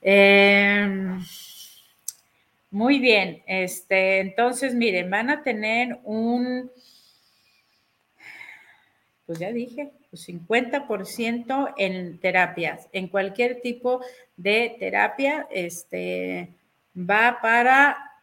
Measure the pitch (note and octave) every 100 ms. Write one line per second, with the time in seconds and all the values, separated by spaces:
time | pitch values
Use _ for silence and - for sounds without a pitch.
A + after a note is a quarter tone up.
0 | - G3+ G3 G3+ G3+ G3+ G3+ G3+ G3+ G3
1 | F#3+ F#3 F3 - - - - - _ _
2 | - - _ _ _ _ _ G3 A#3 C#4+
3 | B3 G#3+ F#3 D#3+ - F#3+ F#3 F3+ - F#3+
4 | F#3+ F#3+ F#3+ F#3+ A#3+ B3+ C4+ A#3+ A#3 F#3
5 | F3 G3 A#3 D4 D4 G#3+ G#3+ A3+ B3 -
6 | - A3 A3+ A#3+ B3 B3+ B3+ - _ _
7 | _ _ _ _ _ _ _ _ _ _
8 | _ _ - - - - - _ _ _
9 | _ _ _ E3 F3+ A#3 B3 C4 C#4+ _
10 | _ F3 - F3 E3 A#3 B3 C#4+ C#4 G#3+
11 | F#3 - A3+ A#3 A#3 C4+ C#4 - G3 F#3
12 | F3+ E3 F#3 F3+ F3 F3 E3 - - F#3+
13 | F#3 G3 G3 G3 A#3+ B3 B3 A#3+ B3 B3+
14 | B3+ - _ _ F3+ G#3+ A#3 A3+ F#3 G3
15 | G#3+ G#3+ C#4 D4+ - F#3+ F3 F3 - F3+
16 | F3+ - - F3+ F3 _ _ _ _ -
17 | F3+ G3+ A#3 A#3+ A3+ A#3 A#3+ C4 C#4+ -
18 | - -